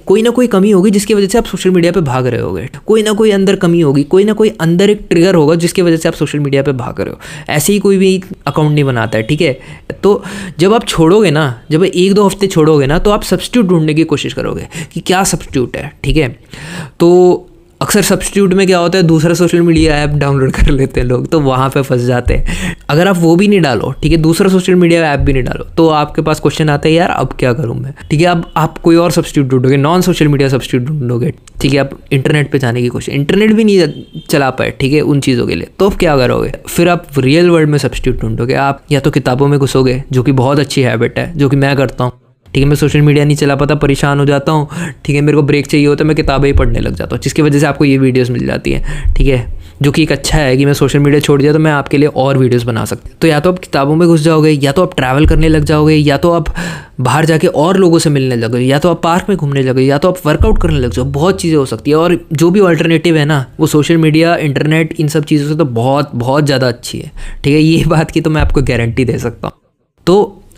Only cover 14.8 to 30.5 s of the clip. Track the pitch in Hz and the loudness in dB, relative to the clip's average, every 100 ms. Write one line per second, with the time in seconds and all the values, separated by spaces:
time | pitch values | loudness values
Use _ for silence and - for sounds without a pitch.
14.8 | 160 170 - 185 185 160 - 135 120 - | -12 -8 -2 0 0 -4 -4 -4 -4 -6
15.8 | 143 - 135 147 127 - - - 151 175 | -12 -8 -2 0 -2 -6 -18 -20 -16 -14
16.8 | 147 - 170 180 180 - - - _ _ | -16 0 4 6 4 2 -4 -20 _ _
17.8 | 151 208 - 185 - 202 196 185 190 180 | -2 0 0 -2 -2 0 2 2 2 2
18.8 | 175 190 165 160 170 170 170 175 170 156 | 2 2 2 2 2 2 2 2 2 2
19.8 | 160 147 147 147 143 139 131 - - 135 | 2 0 0 0 0 0 0 2 2 2
20.8 | 135 131 123 123 135 165 135 127 135 139 | 0 -2 -2 -2 0 0 2 0 0 -2
21.8 | 135 123 123 123 120 - - 175 185 - | -2 -2 0 0 0 0 -2 -2 -6 -8
22.8 | - 147 190 175 165 170 208 202 147 113 | -2 0 2 2 2 4 4 2 2 0
23.8 | 123 135 151 165 156 165 196 185 180 180 | -4 -4 -2 2 2 2 2 2 2 2
24.8 | 170 170 156 139 135 131 120 - - - | 4 2 0 0 0 0 -2 -6 -6 0
25.8 | 165 151 147 - 156 151 151 - 151 143 | 2 2 0 -2 -2 -2 -2 0 0 0
26.8 | 160 165 185 - 127 - 127 120 117 127 | 0 2 0 -2 -4 -2 -2 -2 -4 -6
27.8 | 131 - - 151 175 175 - 165 156 - | -10 -14 -4 0 2 0 -2 -4 -4 -2
28.8 | 170 170 170 170 - 151 131 131 127 139 | 2 4 2 -2 -2 -2 0 0 2 2
29.8 | 143 180 180 160 151 139 139 | 2 0 0 0 2 2 0